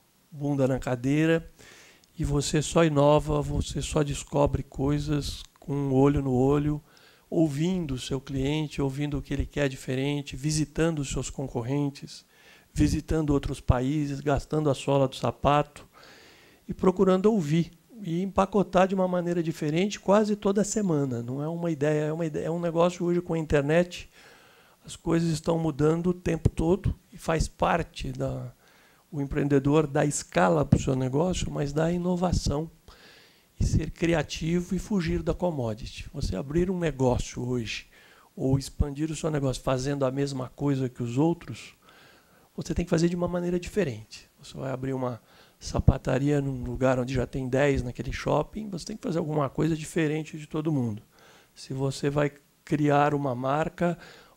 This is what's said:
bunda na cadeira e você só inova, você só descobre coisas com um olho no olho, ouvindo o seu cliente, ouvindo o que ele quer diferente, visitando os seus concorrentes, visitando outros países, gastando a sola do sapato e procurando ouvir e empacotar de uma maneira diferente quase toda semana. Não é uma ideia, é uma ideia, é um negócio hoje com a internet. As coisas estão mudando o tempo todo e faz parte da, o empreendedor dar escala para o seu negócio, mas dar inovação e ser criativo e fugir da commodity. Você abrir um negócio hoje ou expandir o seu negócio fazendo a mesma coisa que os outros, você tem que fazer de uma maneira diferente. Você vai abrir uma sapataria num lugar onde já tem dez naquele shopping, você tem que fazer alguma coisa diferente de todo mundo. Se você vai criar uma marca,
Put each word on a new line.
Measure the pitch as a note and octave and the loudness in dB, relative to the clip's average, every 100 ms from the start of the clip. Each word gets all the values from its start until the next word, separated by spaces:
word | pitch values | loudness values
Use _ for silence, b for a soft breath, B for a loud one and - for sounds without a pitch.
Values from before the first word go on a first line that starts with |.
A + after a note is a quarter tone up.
| _ _ _ | _ _ _
bunda | C#3+ C#3+ C#3+ C3 | -6 -2 2 2
na | B2+ | 2
cadeira | B2 B2+ C3 D3 D#3+ E3 E3 B B B B B _ - | -2 -2 2 4 4 2 -2 B B B B B _ -6
e | |
você | D3 C#3+ C#3 D#3 | -2 0 0 0
só | C#3+ E3+ | 2 4
inova, | E3 C#3+ C#3+ D3+ D3 D3+ | 4 6 6 6 4 0
você | C#3+ D3 - - | 0 -2 -4 -6
só | - D#3 | -2 0
descobre | D3 C#3 - D3+ C#3+ C3+ | 0 -2 -4 2 2 0
coisas | - - C#3 D3 D3 D3 C#3 - - _ | -6 -4 -2 0 0 -2 -4 -8 -14 _
com | - | -6
um | C#3+ C#3 | -4 2
olho | C3 C#3 D3 | 6 6 6
no | C3+ | 2
olho, | B2 C3 D3 D3 D3 b b b b _ | 2 4 4 2 -2 b b b b _
ouvindo | E3+ D#3+ C#3 E3+ F#3 D3+ | 0 2 2 0 0 -2
o | C3 | -6
seu | - C3+ | -4 -6
cliente, | - C#3 C3+ D3+ D3+ - | -4 -4 -2 -2 -2 -2
ouvindo | C#3 C3+ D3 C#3+ | -4 -2 -4 -4
o | |
que | - | -4
ele | C#3 - | -4 -4
quer | D3 C#3+ | -2 -2
diferente, | C3 - C3 C#3 D3 C#3+ C#3 | -2 -4 -2 -2 -2 -6 -6
visitando | D3 D#3 D3+ - E3 D#3 | -2 0 -2 0 0 0
os | C3+ | -4
seus | C#3 B2 | -6 -6
concorrentes, | - C3+ B2+ A#2 C#3+ C#3+ C#3 D#3 - - B B B B | -8 -6 -4 -2 -2 -2 -4 -14 -18 -20 B B B B
visitando | - D3 D#3+ - D#3+ D3 | 0 2 2 0 0 2
outros | C#3 - C3+ | 2 0 -2
países, | - B2 C3 D3+ C#3+ C#3 | 2 2 2 0 -2 -4
gastando | D3 C3+ - D3+ D3+ | 0 0 0 0 2
a | |
sola | C3 - C#3 C3 | 0 2 2 2
do | - | 0
sapato | B2+ - C#3 D3 D3 - - B B B B B B B - | -4 0 4 4 2 -6 -20 B B B B B B B -12
e | |
procurando | F#3 F#3 F3+ F#3 F#3 G#3 | 0 2 4 4 4 4
ouvir | A3 D3 E3 E3+ - _ A#3+ | 2 2 0 0 -6 _ -14
e | F#3 E3 | -6 -4
empacotar | F#3+ F#3 G3 G#3 F#3 F#3 F#3+ | -2 0 2 2 2 4 4
de | |
uma | F#3+ F#3 | 2 0
maneira | F3+ F3 F3 | 0 0 0
diferente | E3 D#3 D3+ D#3+ G3+ - | -2 -2 -2 0 0 -2
quase | - G#3 G#3 G#3 | 2 4 4 2
toda | G3 G3+ | 0 2
semana. | F#3+ A3+ G3 D3+ C#3 A#2+ | 0 0 0 0 0 -2
Não | A#2+ C#3 | -4 -6
é | D3+ | -4
uma | E3+ E3+ | -4 -4
ideia, | D3+ D3 D3+ | 0 0 0
é | D3+ | 0
uma | D#3+ D#3+ | -2 -4
ideia, | E3 D#3+ | -4 -4
é | |
um | E3+ | -2
negócio | E3+ E3 F3 F3 F3 | 0 2 2 2 0
hoje | F3 | 0
com | F3 | 0
a | E3 | -4
internet. | D#3 D3+ C#3 E3 F3 - - B B B B B B B - | 2 2 4 4 2 -2 -16 B B B B B B B -18
As | - | -10
coisas | E3 E3 E3+ | -2 0 0
estão | D#3 F3 E3 | 0 0 0
mudando | D#3+ C3+ D3+ E3 F3 | 0 2 2 2 0
o | |
tempo | F3+ F3 D#3+ - | -2 -2 0 0
todo | - E3 G3+ - - _ | 0 2 2 0 -6 _
e | F#3 | -8
faz | - D#3+ D#3 | -2 -2 -2
parte | - F3+ F3 E3 - C#3+ | -2 0 0 -2 -8 -8
da, | C3 C3+ C3 B2 - b b b b _ | -6 -6 -6 -10 -16 b b b b _
o | D3+ | -6
empreendedor | C#3 D3 D3 C#3 C3+ D3+ D3 | -4 0 2 4 4 4 2
dar | D3 D3 | 0 0
escala | - - F3 F3+ E3 | -2 -2 2 4 4
para | C#3+ C#3+ | 4 2
o | |
seu | C#3+ C3 | 2 0
negócio, | C3 C3+ F3+ F3 - | 0 2 2 0 -2
mas | D3 C#3+ | -2 -2
dar | C#3+ E3 | 0 0
inovação | F3 F3 F3+ F3+ F3 - C#3+ D#3+ - - B B B B B B - | 0 0 0 2 2 0 -2 -4 -10 -20 B B B B B B -4
e | - | 0
ser | - D#3 | 0 -2
criativo | - E3 E3 D3 - D#3+ F3 F3 | -2 0 2 -2 -4 -2 -2 -2
e | F3+ | -4
fugir | - G3+ E3 E3+ | -2 -2 0 -2
da | E3 | -2
commodity. | D#3 F3+ D3+ A#2 A2 C3 - - | -2 -2 -2 -4 -4 -10 -12 -12
Você | D3 - | -6 -4
abrir | F#2 C3+ D#3+ F3+ | -4 -2 0 0
um | F3+ | 0
negócio | E3 C3+ B2+ A#2 - - B2 | -2 0 2 2 -2 -6 -4
hoje | B2 G#2+ - - B B B B | -4 -4 -8 -12 B B B B
ou | - C3+ C3+ | -4 0 0
expandir | - - D3 C#3 D#3 | 0 -2 -2 -2 -4
o | D3+ | -2
seu | E3 | -2
negócio | D3 C#3 B2 | 0 -2 -2
fazendo | - C3 C3 C#3+ C3 | -2 -2 -2 0 0
a | |
mesma | C#3 C#3 C3+ B2 | 0 -2 -4 -8
coisa | - C#3+ C3+ B2+ | -4 0 0 -2
que | - | -4
os | A#2+ A#2+ | -2 2
outros, | E3 E3+ - A2 - - B B B B B B B - | 2 0 -6 -14 -14 -20 B B B B B B B -12
você | D3 | -6
tem | F3+ F3 | -4 0
que | |
fazer | E3 E3+ | 2 2
de | F3 | 2
uma | F3 | -2
maneira | F3 F3 F3+ | -2 -2 -4
diferente. | F3+ - D#3+ G#2+ A2 - - _ | -2 -2 -2 -4 -12 -20 -20 _
Você | - D#3 | -18 -10
vai | C3+ | -6
abrir | C3 C3 | -6 -4
uma | C3 B2+ A2+ b b b _ | -4 -4 -6 b b b _
sapataria | - B2 - C3+ C#3+ C3+ C#3 D3 | -6 2 4 2 2 0 2 0
num | C#3 B2+ | 0 -4
lugar | A#2+ A#2+ C3 B2+ | -6 0 2 2
onde | B2 | 0
já | C3 A#2 | -2 -2
tem | C#3 C3 | -4 -2
dez | C3 C#3+ C3+ | 2 4 2
naquele | B2 - A#2+ | -2 -6 -6
shopping, | - C#3+ C#3+ D#3 - G#3+ | -4 0 0 0 -6 -8
você | E3+ - | -10 -10
tem | A3 | -8
que | |
fazer | B3+ E3 | -4 -2
alguma | D#3 D3+ C3+ | -2 -2 -2
coisa | - D#3 D#3 | 0 0 -2
diferente | D#3 - D#3 D#3 D#3 D#3 | -4 -2 0 -2 -6 -12
de | D3+ | -8
todo | E3 D#3 | -6 -2
mundo. | D3 A#2+ G#2+ - B B B B | 0 -2 -4 -12 B B B B
Se | - - | -20 -12
você | C3 C3+ - C#3+ | -4 -4 -2 -2
vai | D3 D3 - _ _ | 0 0 -2 _ _
criar | - D3 D3 C#3+ D3 | -4 0 4 4 4
uma | D3 C#3+ | 2 -2
marca, | B2 C3 D3 D#3+ - F3 E3 B B B | -2 -2 -2 -2 -2 -2 -2 B B B